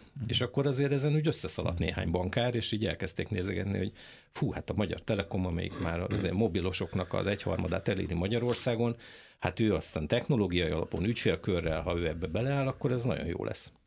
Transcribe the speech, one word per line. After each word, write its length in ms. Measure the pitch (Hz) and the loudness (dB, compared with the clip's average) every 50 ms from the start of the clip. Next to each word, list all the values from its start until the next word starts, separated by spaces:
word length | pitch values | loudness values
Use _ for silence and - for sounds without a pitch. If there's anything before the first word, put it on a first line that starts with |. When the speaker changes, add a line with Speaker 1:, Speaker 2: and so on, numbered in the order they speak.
| - - - | -8 -12 -8
Speaker 1:
Mhm. 120 | - 107 113 | -6 -4 -2
Speaker 2:
És 120 | 127 - | 0 0
akkor 260 | 127 120 - 139 135 | 0 0 0 0 2
azért 260 | 143 131 127 143 139 143 | 2 2 2 2 2 2
ezen 220 | 139 135 151 147 | 2 2 2 2
úgy 120 | 156 151 | 4 4
összeszaladt 520 | 160 - - - - - - 85 87 87 85 | 2 2 2 2 0 0 0 0 0 0 0
néhány 320 | 82 85 - - 95 87 | 0 0 0 0 0 2
bankár, 440 | 85 90 90 92 - 120 120 123 120 | 2 2 0 0 2 2 2 2 2
és 180 | 117 104 - - | 0 0 0 0
így 140 | 107 110 | 0 0
elkezdték 420 | 98 80 - 95 95 - - - - | 0 -2 -2 -4 -4 -2 -4 -4 -2
nézegetni, 500 | 101 95 90 98 95 92 95 98 98 95 | -2 -2 0 -2 -2 -2 -2 -2 0 0
hogy 140 | 95 98 - - - - - - - _ | -2 -4 -6 -10 -16 -20 -20 -20 -20 _
fú, 200 | - - - 113 | -4 -2 -2 -2
hát 200 | - - - - | -2 -4 -4 -2
a 40 | - | -2
Magyar 240 | 92 110 82 - - - | 0 0 0 -2 -4 -2
Telekom, 440 | - 113 98 98 - - 98 92 | 0 0 0 0 0 0 0 0
amelyik 320 | 90 85 87 92 90 - - | 0 0 -2 -2 -4 -4 -4
már 220 | 90 85 82 85 | -2 -2 -2 -2
az 220 | 92 - 101 107 95 | -2 -2 0 0 0
ilyen 120 | 87 90 | 0 2
mobilosoknak 800 | 95 117 104 - 98 85 92 90 - 95 - - 95 90 - - | 2 2 2 2 0 0 0 0 -2 -2 -2 -2 -2 -2 0 -2
az 140 | 98 95 | 0 0
egyharmadát 640 | 98 101 101 - 95 87 90 92 85 87 90 - - | 0 0 0 -2 -2 0 0 0 0 -2 0 0 0
eléri 260 | 104 92 92 85 87 | 0 0 -2 -2 0
Magyarországon, 840 | 82 87 98 117 117 117 123 120 - - 127 117 110 120 117 113 - - - - - - - - _ | 0 0 0 0 0 0 0 0 0 0 0 0 2 0 0 0 -4 -8 -16 -20 -20 -20 -20 -8 _
hát 220 | - 92 - - | -2 -2 0 2
ő 140 | 113 107 95 | 4 4 4
aztán 320 | 78 - - - - 78 | 2 0 0 -2 -2 0
technológiai 640 | 76 113 123 - - 147 113 101 90 87 87 87 78 | 2 2 2 2 2 4 4 4 4 4 2 2 2
alapon, 340 | 80 80 - - - 82 87 | 2 0 0 -2 -2 0 0
ügyfélkörrel, 760 | 110 120 - - 110 85 82 - - 92 87 82 82 80 78 | 0 0 2 2 2 2 2 0 0 0 2 2 0 0 0
ha 180 | 80 87 87 87 | 0 0 0 0
ő 80 | 85 | 0
ebbe 200 | 80 78 82 87 | 0 -2 -2 -4
beleáll, 400 | 82 80 101 120 135 143 143 135 | -2 -2 0 0 0 0 0 0
akkor 260 | 135 131 - - 123 127 | -2 -2 -2 0 0 0
ez 120 | 123 117 | 0 0
nagyon 220 | 123 85 69 - | 0 0 0 -2
jó 180 | 82 85 - 50 | -2 -4 -2 -4
lesz. 280 | 53 - - - - - - _ | -4 -4 -4 -4 -6 -10 -14 _